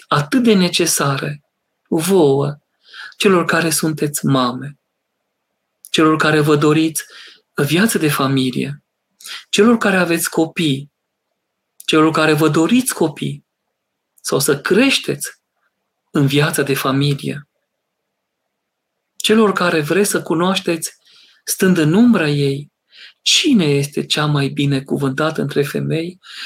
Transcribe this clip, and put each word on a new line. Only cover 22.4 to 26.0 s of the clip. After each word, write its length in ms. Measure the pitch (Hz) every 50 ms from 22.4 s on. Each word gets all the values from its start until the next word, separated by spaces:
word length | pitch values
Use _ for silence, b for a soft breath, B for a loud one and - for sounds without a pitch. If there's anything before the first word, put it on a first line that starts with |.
| 143 139 139 143 147 - _ _ _ B B B B B B B
cine 440 | - - - - - 320 262 202 160
este 400 | 147 143 143 143 - - - 143
cea 200 | 143 - 156 151
mai 220 | 151 147 143 139 135
binecuvântată 960 | 143 143 143 143 139 131 135 - - 139 143 135 131 151 156 160 160 -
între 220 | 151 143 - 147 147
femei, 560 | 143 - 143 139 143 151 160